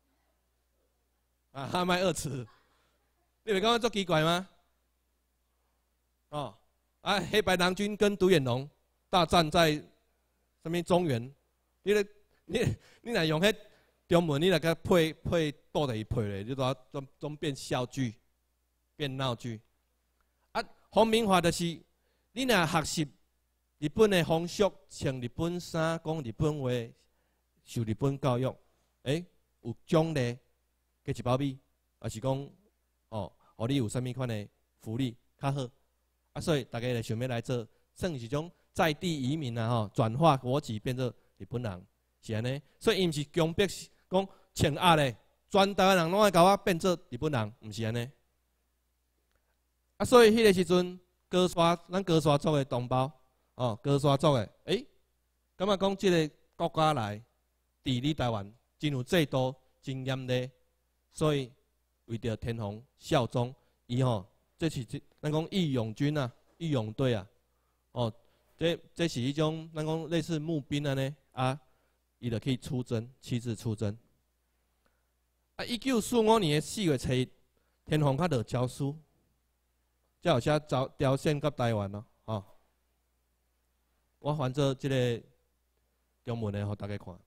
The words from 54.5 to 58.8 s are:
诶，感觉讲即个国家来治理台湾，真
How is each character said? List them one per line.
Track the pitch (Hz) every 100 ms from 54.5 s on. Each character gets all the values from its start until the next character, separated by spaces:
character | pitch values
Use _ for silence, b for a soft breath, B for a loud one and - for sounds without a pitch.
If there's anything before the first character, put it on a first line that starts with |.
| _
诶， | - 202 - _ _ _ _ _ _ -
感 | 196
觉 | 190
讲 | 196 196
即 | 196
个 | 170 151 - _
国 | - 170
家 | 160 156
来 | 147 104 104 - _ _ _ _ _
治 | 147 123
理 | 143
台 | 156 123
湾， | 107 98 120 _
真 | -